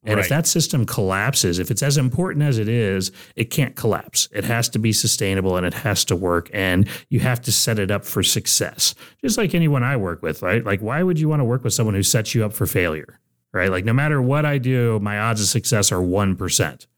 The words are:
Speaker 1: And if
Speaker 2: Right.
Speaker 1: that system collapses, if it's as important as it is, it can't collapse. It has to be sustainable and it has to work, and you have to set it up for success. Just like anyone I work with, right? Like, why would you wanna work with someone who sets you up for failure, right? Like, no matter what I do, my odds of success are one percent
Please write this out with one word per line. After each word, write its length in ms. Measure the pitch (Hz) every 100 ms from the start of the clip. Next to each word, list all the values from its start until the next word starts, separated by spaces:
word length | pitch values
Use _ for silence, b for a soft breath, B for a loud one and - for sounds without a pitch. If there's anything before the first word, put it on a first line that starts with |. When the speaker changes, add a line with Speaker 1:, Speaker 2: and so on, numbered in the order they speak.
| 110
Speaker 1:
And 120 | 107
if 60 | 92
Speaker 2:
Right. 100 | 139
Speaker 1:
that 100 | 160
system 400 | 175 151 147 117
collapses, 720 | - 95 95 113 139 92 87
if 100 | 90
it's 140 | 110
as 160 | 143 143
important 460 | 127 127 180 143
as 140 | 147 117
it 100 | 107
is, 420 | 120 104 95 95 B B
it 160 | - 117
can't 240 | - 139
collapse. 540 | - 113 98 - - -
It 120 | 104
has 240 | 95 117 117
to 100 | 113
be 140 | 110
sustainable 640 | 107 113 - 98 95 95 90
and 100 | 90
it 80 |
has 300 | - 107 95
to 100 | -
work, 340 | 90 92 85 -
and 340 | 104 95 90 104 B B
you 100 | 123
have 240 | 127 120
to 80 | -
set 300 | 101 - 110
it 100 | 95
up 140 | 101
for 180 | - 104
success. 720 | 90 110 - - 92 - - - B B
Just 160 | 262 226
like 160 | 196
anyone 300 | 175 160 139
I 140 | 120 135
work 260 | 92 85
with, 200 | 82 78
right? 220 | 90 110
Like, 160 | 104 98
why 220 | 110 143
would 160 | 185 165
you 100 | 156
wanna 160 | 151
work 200 | 117 131
with 80 | -
someone 240 | - 110 98
who 80 |
sets 320 | 98 120 104 117
you 80 |
up 80 | 107
for 140 | - 92
failure, 520 | - 87 78 - - _ _ _
right? 160 | 92 92
Like, 160 | 92
no 80 | 101
matter 300 | 123 151 147
what 240 | 127 147 151
I 120 | 143
do, 420 | 123 127 120 110
my 180 | 104 104
odds 220 | 110 107
of 80 | 98
success 420 | 113 - 110 101
are 100 | 92
one 360 | 90 92 98 92
percent 500 | 90 - 82 - -